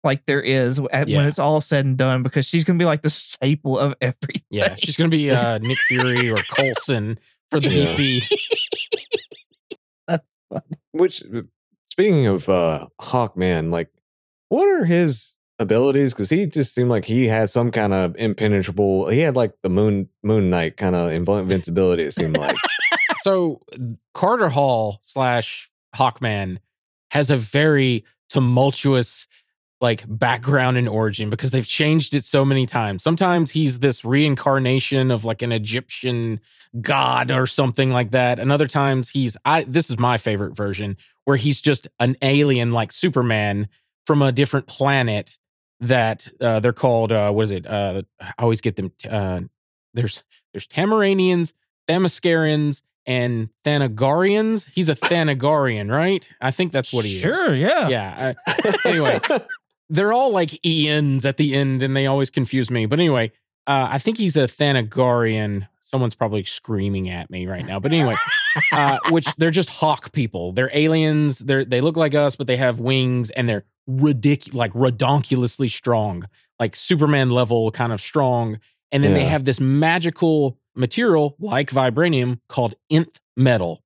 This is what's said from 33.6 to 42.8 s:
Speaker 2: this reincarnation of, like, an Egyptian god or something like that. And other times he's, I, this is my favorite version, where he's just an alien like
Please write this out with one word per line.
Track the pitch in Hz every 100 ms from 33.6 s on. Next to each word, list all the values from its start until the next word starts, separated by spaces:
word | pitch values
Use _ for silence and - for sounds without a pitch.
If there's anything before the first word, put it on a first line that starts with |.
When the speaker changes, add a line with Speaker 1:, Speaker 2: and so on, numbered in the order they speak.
| 147 123
Speaker 2:
this | 139 120 117
reincarnation | 139 151 135 143 135 127 131 - 139 131
of, | 120 113
like, | 113
an | 120
Egyptian | 113 104 117 - - 127 120 117 110 _ _ _ 120
god | 110 139 131 127 127
or | 131 127
something | - 131 120 131
like | 123 110
that. | 127 123 123
And | 127
other | 143 143
times | 147 139 131 120
he's, | 139 123 107
I, | 135 160 143
this | 143 156
is | 113
my | 123 117
favorite | - 104 101 -
version, | 101 95 104 95 _ _ -
where | 139
he's | 135 135
just | 151 139 - _
an | 123 131
alien | 135 143 147 127 120
like | 117